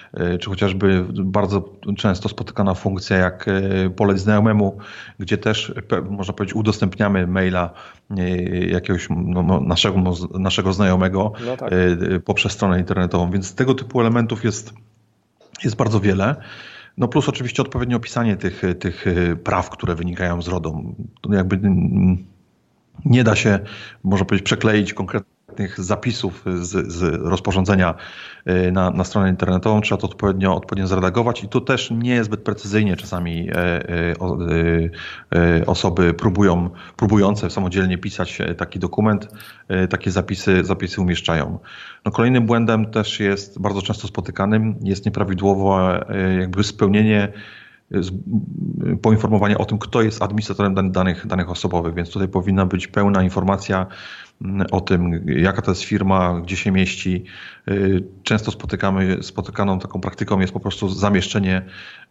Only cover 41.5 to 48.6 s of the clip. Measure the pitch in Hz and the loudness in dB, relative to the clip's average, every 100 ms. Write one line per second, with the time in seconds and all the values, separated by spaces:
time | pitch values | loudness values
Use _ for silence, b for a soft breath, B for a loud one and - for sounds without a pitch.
41.5 | - B B B B 104 - 127 127 113 | -6 B B B B -4 2 4 4 4
42.5 | 117 117 110 107 110 104 - 101 98 - | 2 4 2 0 0 -2 -2 0 -2 -6
43.5 | - 101 98 92 107 98 - 92 92 98 | -6 -2 -2 -4 -6 -6 -8 -8 -2 2
44.5 | 110 110 - 98 92 104 98 92 92 98 | 2 2 -2 -2 0 -2 -2 -2 2 2
45.5 | 95 98 95 92 90 - 98 95 92 92 | 4 4 4 4 2 -2 -2 0 0 0
46.5 | 101 - - 101 104 107 104 101 B B | 0 -2 2 4 6 6 4 2 B B
47.5 | B B B _ 98 90 92 - 107 - | B B B _ -4 -4 -6 -2 -2 -2
48.5 | - | -6